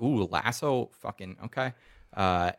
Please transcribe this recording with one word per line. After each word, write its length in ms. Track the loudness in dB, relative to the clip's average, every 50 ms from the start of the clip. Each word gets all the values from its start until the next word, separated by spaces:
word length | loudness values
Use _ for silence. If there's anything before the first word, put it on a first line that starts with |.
Ooh, 220 | 2 2 4 2 2
Lasso, 640 | 2 0 0 0 0 -2 0 0 0 2 0 0 -4
fucking, 460 | -10 -10 -10 -10 -10 -10 -14 -14 -12 -12 -14
okay. 260 | -8 -4 -4 -4 -4 -4 -10 _ -20 -20 -20 -20 _ -4
Uh, 380 | 0 2 2 4 2 2 0 -2